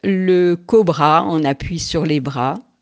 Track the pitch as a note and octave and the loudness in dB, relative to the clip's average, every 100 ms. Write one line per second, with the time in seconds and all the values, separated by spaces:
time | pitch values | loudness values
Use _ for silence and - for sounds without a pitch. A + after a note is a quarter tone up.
0 | G3 F#3+ F#3 F3+ F3 F3 - A3+ F3+ D3+ | -2 -2 2 2 2 -2 2 2 2 2
1 | D3+ D#3+ G3 E3 C#3+ C#3 - E3+ - E3 | 4 4 2 0 -2 -4 -6 -8 -6 -4
2 | D3 D3+ C3 C3+ B2+ F#3+ _ _ | -2 -2 -4 -4 -4 -4 _ _